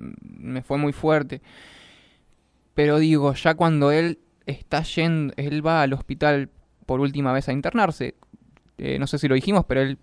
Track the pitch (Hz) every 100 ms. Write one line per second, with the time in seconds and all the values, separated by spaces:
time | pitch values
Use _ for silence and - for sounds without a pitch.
0 | 55 - - - - 127 - 139 147 135
1 | 156 156 139 - - - - - - -
2 | _ _ _ _ _ _ _ - 147 151
3 | 156 156 143 135 165 156 170 156 143 151
4 | 170 - _ _ - 135 - 147 156 -
5 | 165 160 143 - 143 151 156 165 139 135
6 | - 131 151 143 135 _ _ _ - 131
7 | 139 139 139 131 139 135 - 233 196 151
8 | - - _ - _ _ _ - 135 135
9 | 139 143 143 131 160 202 - 131 135 135